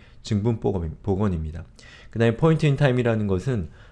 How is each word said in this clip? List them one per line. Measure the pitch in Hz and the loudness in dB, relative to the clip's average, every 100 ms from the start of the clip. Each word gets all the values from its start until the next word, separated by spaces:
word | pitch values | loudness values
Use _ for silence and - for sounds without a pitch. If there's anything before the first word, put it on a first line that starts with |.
| - - | -20 -20
증분 | - 104 110 113 | -4 0 0 0
복원, | 117 95 82 73 | -2 -2 -6 -6
복원입니다. | - 92 104 85 78 82 - - - - - | -4 0 0 -2 -6 -10 -16 -20 -20 -20 -12
그 | 110 | 0
다음에 | 117 113 | 0 4
포인트 | 165 160 151 | 2 4 2
인 | |
타임이라는 | 135 147 123 117 110 104 | 2 2 2 0 0 0
것은 | 95 135 117 80 - - | -2 -2 -4 -6 -12 -20